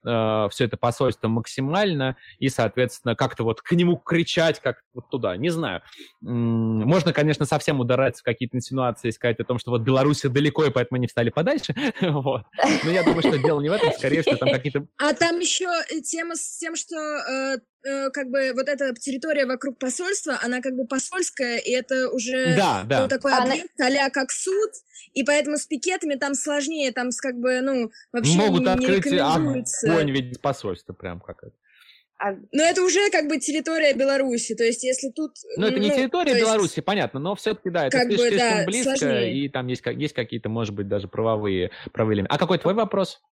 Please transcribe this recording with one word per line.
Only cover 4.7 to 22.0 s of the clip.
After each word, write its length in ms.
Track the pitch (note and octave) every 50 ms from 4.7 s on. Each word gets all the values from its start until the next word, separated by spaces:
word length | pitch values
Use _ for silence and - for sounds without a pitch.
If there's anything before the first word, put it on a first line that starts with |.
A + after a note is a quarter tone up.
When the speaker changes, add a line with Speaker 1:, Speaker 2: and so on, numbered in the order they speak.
| A#2+ _ _ _ _
Speaker 1:
вот 140 | B2+ - _
туда, 260 | - C3 A2+ G2+ F2+
не 140 | F#2 C#3 F3
знаю. 320 | E3 E3 D#3+ A2+ F2+ E2 - - - - - - _ _ -
М, 540 | - A#2+ A#2+ A#2 A#2 A#2 A2+ A2+ A2+ A2 A2 G#2+
можно, 260 | B2+ E3+ F#3+ D3 E3+
конечно, 320 | - D3 D3 D#3 D3 - D3+
совсем 360 | - D#3 D3 - - D3+ C3+
удараться 400 | A#2+ A#2+ B2+ B2 C3+ B2+ - -
в 20 | _
какие-то 320 | B2 A#2 - B2+ - -
инсинуации 520 | B2 - - C3 C3+ B2+ B2 A#2 - - A#2
и 40 |
сказать 280 | A2 - - A#2+ A2+ -
о 40 | A#2
том, 140 | - B2+ A#2+
что 140 | - A#2+
вот 100 | B2 A#2
Белоруссия 460 | A2+ C3 C3 C3 C#3 D3 D3 - - C3
далеко, 360 | A#2+ C#3 D3 D3+ - - D#3
и 60 | C#3+
поэтому 280 | A2+ B2+ B2 - B2+ B2+
они 100 | B2 A#2
встали 220 | - A#2+ A#2 A#2
подальше, 440 | - D3 E3+ A#3+ D4+ D4 - - D3+
<laughs> 260 | A#3 D4 B3+ - -
вот. 400 | F#3+ F3 C#3+ C#3+ B2 C3+ C3 B2 - _ _ - - D4 D#4 -
Но 80 | - D#3+
я 100 | F3 F#3
думаю, 200 | E3 - - -
что 140 | - - -
дело 240 | C3+ B2+ E3 D#3 C#3+
не 60 | C#3+ D3+
в 40 |
этом, 180 | G4 G#4+ A#4+ A#4
скорее, 320 | - - - - - E4
что 140 | - - C#4+
там 120 | - C4 C#4
какие-то 360 | C4+ B3+ - D3 C3 C#3+ D3 - _ -
Speaker 2:
А 140 | D4 D4 D#4
там 260 | - E4+ E4+ E4+ F4
ещё, 300 | F4+ - - - F#4 F4+ F4 E4 D#4+ -
э, 120 | D#4+ D#4+
тема 340 | A#3+ - - E4 E4 E4+ E4
с 200 | - - - - -
тем, 180 | E4 E4 E4
что, 180 | D#4+ - - E4+
э, 640 | D#4 D4+ D4+ D4+ C#4 - - C4 C4+ C4+ C4+ C4+ B3+ _ _ _ _ -
э, 260 | C4+ C#4 C#4 C4+ C4+
как 180 | C4+ C#4+ C4+ B3+
бы 220 | A#3+ C#4 C4+ C4 B3+
вот 140 | B3 C4+ C#4+
эта 260 | C#4+ C4+ C#4+ C4 A#3+
территория 500 | - - C#4 B3+ C4+ - D#4+ D4+ C#4+ C4+
вокруг 320 | B3 G#3+ A#3 - C#4 A#3+ _
посольства, 600 | C4 B3+ B3+ - F4+ F#4 G4+ - - D#4 C4 -
она 180 | - A#3+ B3 B3+
как 120 | B3 C4+ C4
бы 100 | B3 C4
посольская, 720 | A#3 C4+ C4 - - - F#4 F4 - - - C4 A#3+ A#3+ A3+
и 120 | - -
это 360 | A#3+ B3+ B3 - C4+ C4